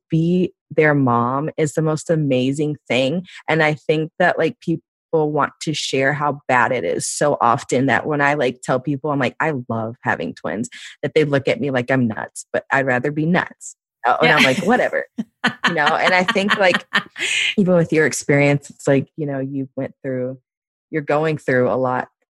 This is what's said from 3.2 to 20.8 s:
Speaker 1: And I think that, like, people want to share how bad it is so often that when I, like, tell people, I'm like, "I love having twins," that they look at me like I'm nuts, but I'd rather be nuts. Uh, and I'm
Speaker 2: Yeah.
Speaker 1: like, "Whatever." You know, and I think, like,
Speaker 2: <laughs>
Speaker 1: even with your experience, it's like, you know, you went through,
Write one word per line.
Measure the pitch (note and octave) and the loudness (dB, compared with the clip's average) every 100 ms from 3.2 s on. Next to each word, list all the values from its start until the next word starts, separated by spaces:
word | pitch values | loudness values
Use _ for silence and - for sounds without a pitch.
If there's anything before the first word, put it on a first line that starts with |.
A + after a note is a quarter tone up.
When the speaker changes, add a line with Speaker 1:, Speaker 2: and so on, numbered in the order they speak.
| F3+ - - | -6 -10 -2
Speaker 1:
And | D#3+ | 0
I | D3+ | 0
think | D3+ - D#3 D#3 - | 0 -2 -2 -2 0
that, | F3 - | 0 2
like, | D#3+ - | -2 -2
people | - E3+ - _ _ D#3+ D3+ | -4 -6 -8 _ _ -2 0
want | D3+ - - | 0 -2 -4
to | - | -6
share | C#3+ - C3+ C3+ | -6 -2 0 0
how | D3 D3 C#3 - | 0 -2 -4 0
bad | B2+ A#2 | 2 2
it | B2 F2 | 0 -2
is | - - | -4 -4
so | - D3 - | -2 0 2
often | A#2 A#2+ - C3 C3+ | 2 2 0 0 2
that | A#2 D3 | 0 0
when | D3 | 0
I, | C#3+ D3 | 0 2
like, | C3 B2+ | -2 -2
tell | - C3 | -2 -2
people, | D3+ C#3 D#3 | -2 -4 -2
I'm | C#3+ | -2
like, | B2 - | -2 -2
"I | D#3 C#3 B2 | -4 -4 -4
love | A2+ A2+ A#2+ | -6 -6 -6
having | A#2+ F#2 E2 - | -4 -4 -6 -8
twins," | D#2 F#2+ - - - - | -8 -6 -8 -12 -20 -8
that | D3+ D#3+ | -2 0
they | D3 | 2
look | C#3 C3 | 2 0
at | - | -2
me | C#3 | -2
like | C3 B2 | -2 0
I'm | C3 A#2 | 0 0
nuts, | G#2 - - - | -2 -10 -14 -8
but | - - | -6 -2
I'd | C#3 C3+ | 0 2
rather | B2+ D3 | 0 -2
be | D3+ D#3+ | -2 0
nuts. | F3 - - - - _ _ | 0 -2 -8 -20 -20 _ _
Uh, | B2 - | 0 2
and | D#3 | 4
I'm | D3+ | 4
Speaker 2:
Yeah. | C3 | 4
Speaker 1:
like, | B2+ F3+ | 2 2
"Whatever." | A#3+ C#3 D2+ - - - _ B3 - A#3+ | 2 0 -4 -6 -10 -12 _ -6 -2 -2
You | E3 | 0
know, | D3 | 2
and | C#3 F3 F#3 | 2 2 2
I | |
think, | F#3 F#3 G3 G#3 | 2 0 0 2
like, | F#3 G3+ - | 2 2 -2
Speaker 2:
<laughs> | G3+ - - - - - - | -4 -4 -6 -4 -2 -2 0
Speaker 1:
even | F3+ F3 | 4 4
with | E3 | 2
your | D3+ D3 | 2 2
experience, | - - C#3+ C#3+ C#3+ - | 0 0 2 4 2 -4
it's | - - | -6 0
like, | C#3 - - | 0 0 -6
you | C#3+ | -6
know, | C3+ | -6
you | C3+ C#3 C3 - | -6 -8 -8 -8
went | C3+ _ | -10 _
through, | C#3 B2+ B2+ C3 _ _ _ _ | -8 -6 -6 -10 _ _ _ _